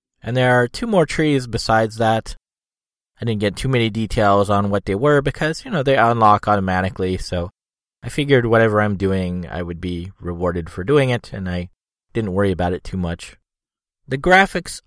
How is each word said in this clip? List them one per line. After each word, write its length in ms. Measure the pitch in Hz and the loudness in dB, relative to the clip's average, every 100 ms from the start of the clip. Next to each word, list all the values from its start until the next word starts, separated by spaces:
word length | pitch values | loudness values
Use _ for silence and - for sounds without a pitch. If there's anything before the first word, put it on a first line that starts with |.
| _ _ | _ _
And 160 | 113 127 | -4 0
there 180 | 127 | 4
are 120 | 123 120 | 4 2
two 220 | - 233 | -2 -2
more 180 | 196 151 | 0 2
trees 400 | - 151 139 120 | 0 0 0 -2
besides 500 | 113 - 113 113 110 | -6 0 0 0 0
that. 360 | 113 113 - - _ _ _ _ _ _ _ - | 0 0 -4 -14 _ _ _ _ _ _ _ -8
I 40 | |
didn't 160 | 117 104 | -4 -2
get 140 | 104 | -2
too 140 | 85 135 | -2 -2
many 200 | 127 113 | 0 0
details 640 | 110 110 117 101 101 101 | -2 -4 2 4 4 4
on 200 | 101 101 | 0 0
what 160 | 101 - | -2 -2
they 100 | 98 | 0
were 260 | 147 143 | 2 2
because, 420 | 139 - 156 160 | 0 -2 -4 -6
you 60 | 262 | -6
know, 140 | 175 | -2
they 120 | 135 135 | 2 4
unlock 520 | 117 117 107 104 - | 4 4 4 4 2
automatically, 680 | 104 92 92 95 - 92 92 | 0 0 0 -2 -2 -4 -4
so 320 | - 90 90 - _ _ _ _ | -4 -6 -6 -12 _ _ _ _
I 60 | 123 | -10
figured 380 | - 143 131 117 | -4 2 4 4
whatever 340 | 113 113 104 | 4 4 2
I'm 160 | 107 95 | 0 0
doing, 500 | 95 95 90 90 87 | 0 0 -2 -6 -8
I 160 | 87 | -8
would 180 | 87 85 | -8 -8
be 300 | 90 87 92 - | -8 -8 -10 -12
rewarded 500 | 87 85 90 87 82 | -10 -4 -2 -4 -6
for 140 | - | -6
doing 280 | 95 147 131 | 0 2 2
it, 220 | 120 - | -2 -6
and 160 | 98 92 | -10 -6
I 200 | 90 90 _ _ _ _ | -6 -8 _ _ _ _
didn't 180 | 120 107 | -6 -4
worry 180 | 95 101 | 0 0
about 220 | 87 87 | 0 -2
it 100 | 90 | -4
too 140 | - 92 | -6 -6
much. 400 | 87 85 - - _ _ _ _ _ _ - | -4 -6 -12 -20 _ _ _ _ _ _ -10
The 100 | 139 | -2
graphics 640 | 175 185 196 180 - - | 4 4 4 0 -8 -8